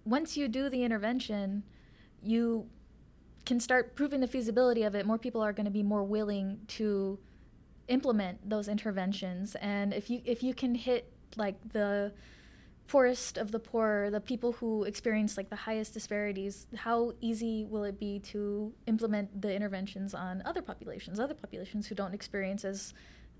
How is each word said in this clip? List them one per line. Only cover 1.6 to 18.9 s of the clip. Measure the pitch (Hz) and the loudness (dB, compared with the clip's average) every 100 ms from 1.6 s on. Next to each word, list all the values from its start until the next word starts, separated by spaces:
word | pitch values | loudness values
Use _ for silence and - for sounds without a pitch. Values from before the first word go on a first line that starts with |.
| 202 - - - - - | -6 -14 -20 -20 -20 -8
you | 202 226 233 226 - - - - - - - - - | 2 2 4 0 -4 -14 -20 -20 -20 -20 -20 -10 0
can | 240 | 2
start | - 254 240 - | 4 4 4 0
proving | 285 277 | 0 2
the | 254 | 0
feasibility | 262 226 220 254 233 | 0 2 6 6 6
of | 214 202 | 4 2
it. | 196 | 2
More | 226 | 2
people | 254 233 | 0 0
are | 214 | 0
gonna | 202 208 | 2 0
be | 202 | 2
more | 202 208 | 2 2
willing | 196 214 208 202 190 208 214 | 2 2 0 0 -2 -4 -8
to | - 214 202 196 196 - - - - - - - | -2 0 2 0 -2 -10 -20 -20 -20 -20 -14 0
implement | 254 285 220 190 185 196 | 2 4 4 2 -4 -2
those | 214 208 | -2 0
interventions. | 208 220 190 185 202 185 180 208 - | -2 0 0 0 -2 -4 -4 -6 -4
And | 202 202 202 | -2 0 0
if | 202 202 | 0 -2
you, | 240 | -4
if | - 233 | -2 0
you | 254 | 0
can | 254 262 240 | 0 0 0
hit, | 254 247 - - - - | 2 0 -2 -14 -10 -4
like, | 208 202 220 | -2 -4 -4
the | 214 202 202 202 202 - - - - - - - | 0 2 2 0 -4 -16 -20 -20 -20 -20 -20 2
poorest | 285 247 247 - - | 6 6 4 -2 -4
of | 208 | -4
the | 220 | -4
poor, | - 226 220 208 202 | -2 2 4 4 2
the | 208 | 0
people | 214 247 240 | -2 -2 0
who | 233 233 214 196 | 0 0 0 0
experience, | 214 233 214 208 202 | -2 0 2 2 0
like, | 196 | -6
the | 202 | -8
highest | - 220 214 | -4 -4 -4
disparities, | - - 208 208 190 196 202 - 220 | -8 -4 -2 -2 -2 -4 -8 -10 -6
how | 226 233 240 233 | 0 2 2 0
easy | 226 220 226 220 214 | -2 0 0 -2 -2
will | 214 | -2
it | 208 196 | -2 -2
be | 208 202 | -4 -6
to | 196 208 202 202 214 - | -6 -4 -2 -2 -4 -6
implement | - | 0